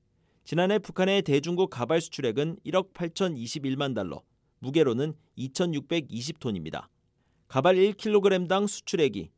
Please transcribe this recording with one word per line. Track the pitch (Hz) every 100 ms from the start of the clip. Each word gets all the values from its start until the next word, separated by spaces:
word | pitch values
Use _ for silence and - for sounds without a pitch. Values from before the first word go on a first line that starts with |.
| _ _ _ _
지난해 | - 151 185 208
북한의 | 202 - 185 196
대중국 | 180 143 160 175 185
가발 | 123 120 165
수출액은 | - - 131 110 151 165 -
일억 | 180 190
팔천이십일만 | - 175 - 190 143 113 156 135 135 143
달러, | 113 92 71 _ _ _ _
무게로는 | 123 151 143 117 151 156 _ -
이천육백이십 | 131 - 180 147 139 170 127 110 127 160
톤입니다. | 127 98 78 76 - _ _ _ _ _ _
가발 | 131 151 185
일 | 196
킬로그램당 | 202 220 208 196 185 175 190 208
수출액이 | - - 185 143 104 80